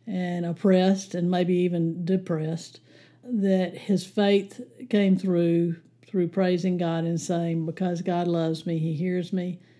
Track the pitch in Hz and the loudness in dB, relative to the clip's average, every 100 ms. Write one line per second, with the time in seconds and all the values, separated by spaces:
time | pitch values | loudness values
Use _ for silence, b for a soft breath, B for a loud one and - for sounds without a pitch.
0 | - 185 175 175 170 170 202 185 190 196 | -8 -4 -4 -4 -4 0 4 6 6 2
1 | - 175 175 180 180 180 180 170 165 170 | -2 -2 0 2 2 2 2 0 -2 -2
2 | 170 190 185 160 156 165 - - b b | -2 -2 0 -4 -4 -6 -10 -20 b b
3 | b b 247 226 196 185 180 - - 185 | b b -6 0 2 2 0 -4 -2 -2
4 | - - 202 202 196 - - - 254 208 | 0 0 4 4 2 -12 -18 -16 -2 2
5 | 196 185 190 175 170 170 170 170 - _ | 4 2 2 2 4 2 0 -4 -12 _
6 | - 190 170 190 185 180 190 180 170 165 | -6 -2 -2 0 0 2 0 0 0 -2
7 | 165 165 - 170 170 165 160 165 180 170 | -2 -2 -2 -2 -2 -2 -4 -4 -4 -2
8 | 190 175 175 170 160 160 175 165 160 151 | -2 -2 0 0 0 -2 -4 -2 -2 -2
9 | 180 180 170 185 180 175 b | -2 -2 -2 -4 -4 -8 b